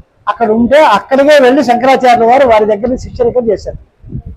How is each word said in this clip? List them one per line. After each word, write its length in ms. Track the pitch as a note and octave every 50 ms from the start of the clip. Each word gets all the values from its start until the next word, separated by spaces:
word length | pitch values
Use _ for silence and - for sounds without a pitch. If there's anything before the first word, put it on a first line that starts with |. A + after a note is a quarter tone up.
| - _ _ _ - -
అక్కడ 240 | G#3 - A#3 G#3
ఉంటే 260 | G#3+ A3+ A#3+ A3+ C4 D4
అక్కడికే 640 | D#4 C4+ D4+ D4 - - C#4 C4 C#4 C#4+ D4+ D4
వెళ్ళి 220 | C4+ B3 B3+ C#4+ C4+
శంకరాచార్యుల 680 | A3+ A#3+ A#3+ A#3+ C4+ C4+ - B3+ B3 A#3+ A#3+ A#3 A3+
వారు 160 | B3 C#4 C#4 B3
వారి 180 | A3+ G#3+ G#3+
దగ్గర 220 | G#3 G#3+ G3+ G#3+ A#3+
నుంచి 100 | B3+ A#3+
శిష్యరికం 520 | - - - - B3 A#3 - B3 A#3+ A3+
చేశారు. 280 | G3 - - - - - - _ _ _ - - - - - - -